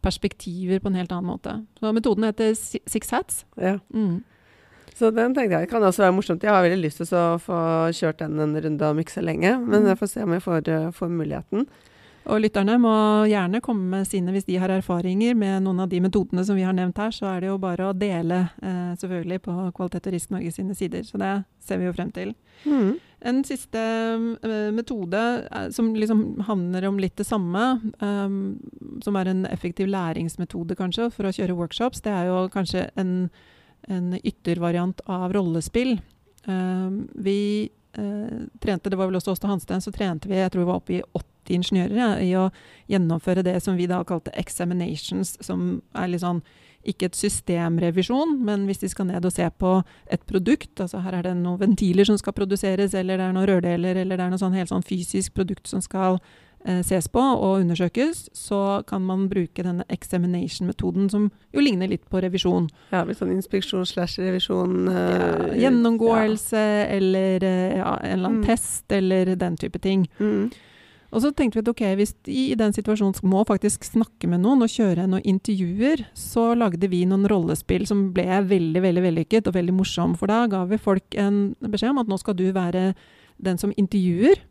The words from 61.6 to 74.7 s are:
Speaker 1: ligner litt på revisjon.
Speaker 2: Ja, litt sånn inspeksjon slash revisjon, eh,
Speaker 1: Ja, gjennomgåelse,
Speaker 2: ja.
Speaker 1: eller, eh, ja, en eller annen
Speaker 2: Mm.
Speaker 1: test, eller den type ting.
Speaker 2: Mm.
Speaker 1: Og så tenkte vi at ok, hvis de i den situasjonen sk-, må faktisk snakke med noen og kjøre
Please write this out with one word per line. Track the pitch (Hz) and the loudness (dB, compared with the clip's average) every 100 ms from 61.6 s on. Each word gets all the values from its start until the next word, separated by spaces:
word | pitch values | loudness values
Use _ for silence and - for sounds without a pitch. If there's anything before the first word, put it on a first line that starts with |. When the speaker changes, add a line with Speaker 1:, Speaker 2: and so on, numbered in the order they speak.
Speaker 1:
ligner | 285 190 190 | 2 2 -2
litt | 180 _ | -4 _
på | 185 | -2
revisjon. | 185 180 180 175 165 - - | 0 0 0 2 0 -6 -4
Speaker 2:
Ja, | 185 | -2
litt | 170 - | -2 -4
sånn | 185 185 | -2 -2
inspeksjon | 185 196 185 190 180 | -2 -4 -2 -4 -2
slash | - 175 - | -2 -4 -2
revisjon, | 185 185 - 185 180 180 185 | -2 -2 0 0 0 0 0
eh, | 180 180 180 175 165 170 - | 0 2 2 2 0 0 2
Speaker 1:
Ja, | 254 | 4
gjennomgåelse, | 240 233 226 226 226 214 220 - | 6 4 4 4 4 2 0 -2
Speaker 2:
ja. | 220 214 208 208 196 | 0 2 2 2 2
Speaker 1:
eller, | 190 190 190 185 | 2 2 2 2
eh, | 185 185 185 190 | 2 2 2 0
ja, | 185 - | 0 -2
en | - 185 | -2 -2
eller | 185 | 0
annen | 226 | 2
Speaker 2:
Mm. | 214 | 2
Speaker 1:
test, | 233 - - - | 2 0 -8 -2
eller | 202 190 185 185 185 | 0 2 2 2 0
den | 180 165 | -2 -2
type | - - | -6 -4
ting. | 190 196 175 - | 0 2 0 0
Speaker 2:
Mm. | 208 208 220 - - - - - _ | 0 0 -2 -6 -20 -20 -20 -20 _
Speaker 1:
Og | 226 | 0
så | 277 | 0
tenkte | 294 262 220 | 2 0 2
vi | |
at | 220 | -2
ok, | 233 208 196 | 0 0 2
hvis | 214 - | 0 -2
de | - 254 262 | -6 -2 0
i | 233 | 2
den | 214 | 2
situasjonen | 208 214 214 196 190 | 0 -2 2 2 2
sk-, | |
må | 185 190 | 2 2
faktisk | 220 196 208 - | 2 2 0 -2
snakke | - 233 226 _ 175 | -2 0 0 _ 0
med | 175 | 2
noen | 196 269 | 4 4
og | |
kjøre | 226 | 4